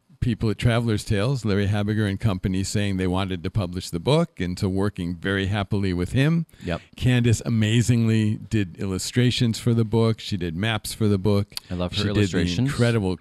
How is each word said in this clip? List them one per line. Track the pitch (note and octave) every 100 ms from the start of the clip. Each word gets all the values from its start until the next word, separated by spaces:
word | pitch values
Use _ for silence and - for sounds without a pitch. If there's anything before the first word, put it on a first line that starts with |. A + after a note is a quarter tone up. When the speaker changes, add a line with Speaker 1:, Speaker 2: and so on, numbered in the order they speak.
| _ -
Speaker 1:
people | B2 G#2+ A2+
at | G2+
Traveler's | B2 A#2 A#2 G#2+ -
Tales, | G#2 A2+ C#3 G#2+
Larry | G2 G2+
Habiger | G#2 G#2 G#2+ G#2
and | G2
company, | G#2+ F#2 G2+ F#2
saying | F#2+ G#2+ G2+ F#2+
they | F#2
wanted | F2+ G2 F#2
to | E2+
publish | G#2+ F2 F2+ -
the | F2
book, | F#2 D#3 E3+ -
and | F2+ F2+
so | G2+
working | F#2+ G2+ - F2 F2
very | F#2+ G2 F#2+
happily | G#2 G2 G#2 G2
with | F2 F2
him. | B2 D3 E3 D#3+ -
Speaker 2:
Yep. | E2+ D#2+ - -
Speaker 1:
Candace | B2 B2 A#2+ G#2+ -
amazingly | A2+ G#2+ A#2 A2 A#2+ A2+ A2 G#2+ A2
did | G2+ A2 F#2+ -
illustrations | G2 F#2 - B2+ B2 - A#2+ G#2+
for | B2 A#2
the | A2
book. | A2+ A2+ A2
She | - G2
did | F2 E2
maps | A2 A2 - -
for | A2
the | G2
book. | G#2 G2+ G2 - -
Speaker 2:
I | F2+
love | F2+ G2
her |
Speaker 1:
She | G2+
Speaker 2:
illustrations. | G#2 G2 F2+ F2 F2+
Speaker 1:
did | C3
the |
incredible | C#3 A#2+ A#2 F#2+ F2+